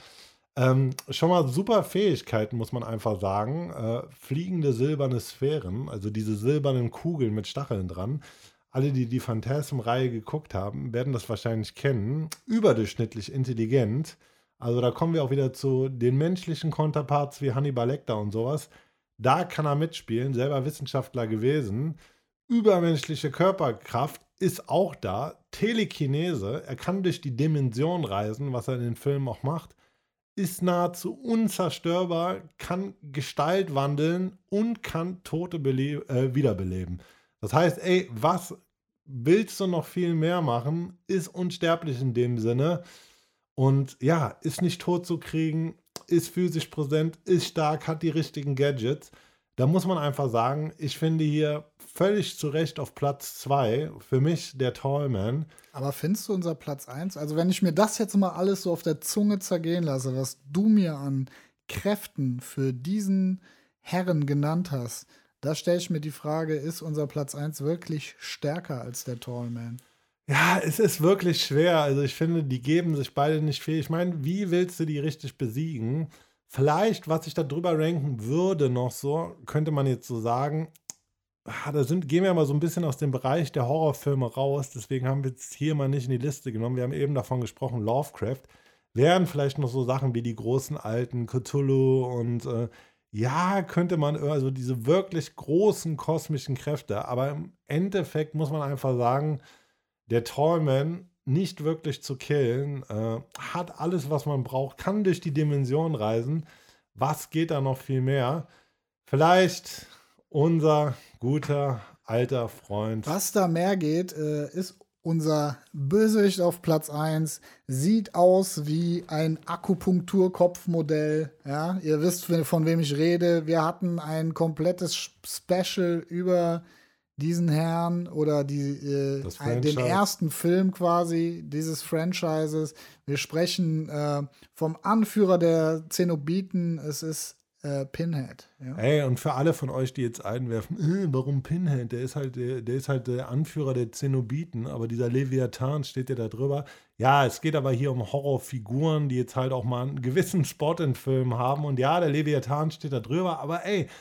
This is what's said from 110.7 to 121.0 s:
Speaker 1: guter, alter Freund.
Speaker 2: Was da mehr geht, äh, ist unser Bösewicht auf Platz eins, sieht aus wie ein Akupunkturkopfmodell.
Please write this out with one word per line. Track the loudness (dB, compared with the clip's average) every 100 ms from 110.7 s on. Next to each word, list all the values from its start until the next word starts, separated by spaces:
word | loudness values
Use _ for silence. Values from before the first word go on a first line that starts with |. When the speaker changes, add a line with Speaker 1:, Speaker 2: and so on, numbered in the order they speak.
| 4 2 -2 -12 -4
Speaker 1:
guter, | -2 0 0 0 0 -2 -8 -16
alter | -2 0 2 0 -2
Freund. | -8 -6 -2 -2 -2 -2
Speaker 2:
Was | -2 0
da | 2 2
mehr | 2 2 2
geht, | 0 0 -2
äh, | -4 -4 -4 -4
ist | -6 -8 -12 _ _
unser | -2 0 2 2 0 -4 _
Bösewicht | -6 2 4 4 6 4 4
auf | 2 2
Platz | 2 0 0
eins, | -4 0 0 -2 -6 -16 -16 -6
sieht | 0 2 2 2
aus | 6 8 8 4 -2 -2
wie | 0 0 -2 -2
ein | -2 0 -2 -4
Akupunkturkopfmodell. | -4 -2 0 2 0 2 2 2 4 2 2 -2 -2 0 0